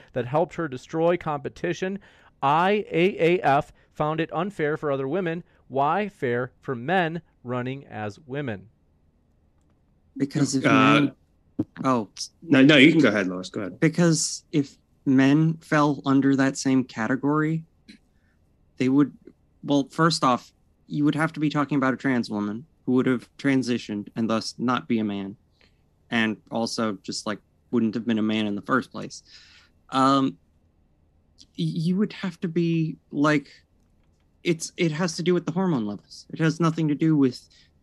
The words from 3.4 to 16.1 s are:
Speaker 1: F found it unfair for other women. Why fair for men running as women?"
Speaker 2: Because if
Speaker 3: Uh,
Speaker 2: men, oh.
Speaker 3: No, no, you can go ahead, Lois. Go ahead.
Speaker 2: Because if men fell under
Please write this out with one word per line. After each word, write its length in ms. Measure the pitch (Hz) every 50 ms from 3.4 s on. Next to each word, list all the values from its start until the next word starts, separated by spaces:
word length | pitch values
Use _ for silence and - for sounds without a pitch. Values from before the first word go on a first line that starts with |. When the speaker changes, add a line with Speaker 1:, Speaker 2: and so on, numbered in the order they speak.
Speaker 1:
F 300 | - 143 139 151 - - - _ _ _
found 260 | _ - 151 151 160 160
it 120 | 160 -
unfair 440 | - 156 180 202 202 - 156 147 156
for 140 | 147 156 147
other 160 | 139 135 135
women. 380 | 135 156 196 185 165 165 156 - _ _ _ _ -
Why 400 | 123 135 139 147 170 196 208 190
fair 420 | - _ 143 123 120 120 127 127 - _
for 140 | - - 131
men 480 | 117 120 151 185 190 170 156 165 165 - _ _ _ -
running 420 | 120 123 123 123 127 135 139 -
as 320 | - - 107 107 104 101 -
women?" 480 | - 127 131 147 147 120 104 92 98 110 _ _ _ _ _ _ _ _ _ _ _ _ _ _ _ _ _ _ _ _ _ _ _ _ _ _ _ _ -
Speaker 2:
Because 380 | - 139 - - 147 139 - 139
if 100 | 131 -
Speaker 3:
Uh, 40 | 123 113 110 110 110 110 -
Speaker 2:
men, 120 | 143 - - _ _ _ _ _ _ _ _ - - - _ - -
oh. 240 | 135 127 117 104 - _ - - - _ _
Speaker 3:
No, 200 | - 160 135 135
no, 140 | 135 147 156
you 140 | 139 127 170
can 100 | 156 165
go 80 | 135 107
ahead, 180 | 104 104 95 92
Lois. 200 | 90 92 92 -
Go 100 | - 110
ahead. 180 | 101 87 90 -
Speaker 2:
Because 640 | 165 160 160 170 175 165 160 151 - - - - - _
if 240 | - 147 139 - - _ _ _ _ _ _
men 500 | 143 131 135 135 135 143 156 160 165 160 160
fell 440 | - - 156 151 147 147 139 - -
under 280 | 139